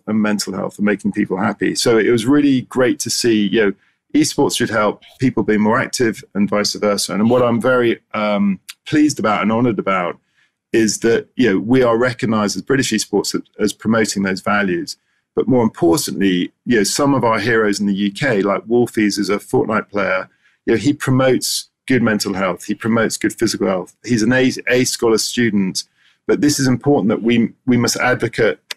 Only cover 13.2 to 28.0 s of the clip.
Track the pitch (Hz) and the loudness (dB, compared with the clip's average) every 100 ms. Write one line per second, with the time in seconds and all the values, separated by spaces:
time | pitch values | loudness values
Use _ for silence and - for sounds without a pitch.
13.2 | - 85 - - 104 - 110 113 104 101 | -2 -4 -8 -4 -4 -4 -2 0 0 -2
14.2 | 98 95 - 104 101 87 - - _ _ | -2 -4 -2 -2 0 -4 -6 -12 _ _
15.2 | _ - 110 127 110 - 170 160 - - | _ -4 0 2 2 0 0 0 -2 -2
16.2 | 98 90 - _ - 117 98 - 143 135 | 0 0 -2 _ -2 0 2 0 2 2
17.2 | 120 110 110 113 107 98 101 95 101 98 | 2 0 0 2 2 0 -2 0 -2 -2
18.2 | 143 104 101 95 110 120 120 - 104 98 | -2 0 0 0 0 0 0 0 0 0
19.2 | 92 104 - 123 107 107 - 101 95 92 | -2 -4 -2 -2 0 -2 -4 -4 -2 -2
20.2 | 92 _ _ _ - 113 127 143 - 131 | -6 _ _ _ -2 0 0 -2 0 2
21.2 | 131 127 - - - _ - 131 113 104 | 4 2 0 -6 -8 _ -2 0 2 0
22.2 | 101 95 95 87 - 104 117 113 107 - | -2 -2 -2 -4 -6 -6 -2 0 0 0
23.2 | 110 - 107 98 101 95 85 _ 110 120 | -4 -2 -2 -2 -2 -2 -6 _ -2 0
24.2 | 110 127 131 - - 127 127 - 117 110 | 2 2 0 -2 -2 0 0 0 2 2
25.2 | - - 117 101 95 - - _ _ _ | 0 -2 0 0 -2 -4 -10 _ _ _
26.2 | - 110 147 147 131 120 139 143 95 107 | -4 0 0 0 0 0 2 2 2 0
27.2 | 113 120 113 - 131 120 120 - | 0 2 0 -2 0 2 2 0